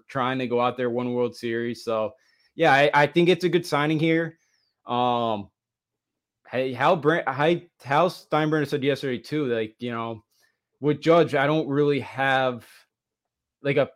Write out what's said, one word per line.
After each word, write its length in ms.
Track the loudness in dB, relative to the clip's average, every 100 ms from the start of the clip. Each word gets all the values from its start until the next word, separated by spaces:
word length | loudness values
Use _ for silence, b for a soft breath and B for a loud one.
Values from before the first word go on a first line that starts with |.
| -8
trying 300 | -6 -4 -4
to 60 | -2
go 140 | 0
out 160 | 0 -2
there, 140 | -4
one 240 | -2 -4
World 200 | -2 -4
Series. 500 | -4 -6 -4 -6 -6
So, 280 | -4 -4 -4 -8 _ _ _
yeah, 180 | 0 4
I, 180 | 4 4
I 140 | 4 2
think 220 | 4 2
it's 160 | 2
a 40 | 0
good 160 | -2
signing 360 | -2 -2 0 0
here. 380 | 0 0 -4 -10 _ _ _ _ -6
Um, 640 | -2 0 0 -2 -4 -8 _ _ _ _ _ _ _ _ _ -8
hey, 220 | -4 -4
Hal 240 | 0 2 2
Bran-, 280 | 2 0 0
Hal, 340 | 0 2 0 -4 _
Hal 280 | -2 2 2
Steinbrenner 560 | -2 -4 0 2 0 0
said 160 | -2
yesterday 360 | 0 -2 -4 -8
too, 280 | -6 -4 -2
like, 300 | -4 -4 -8
you 140 | -8
know, 320 | -6 -8 -10 _ _ _ _ _ _
with 200 | -2 0
Judge, 340 | 4 4 4
I 120 | 2 0
don't 220 | 0 0
really 320 | 0 0 0
have, 680 | -4 -4 0 2 0 -4 -12 -20 _ _ _ _ _ _ _ _
like, 140 | -2 0
a, 140 | 0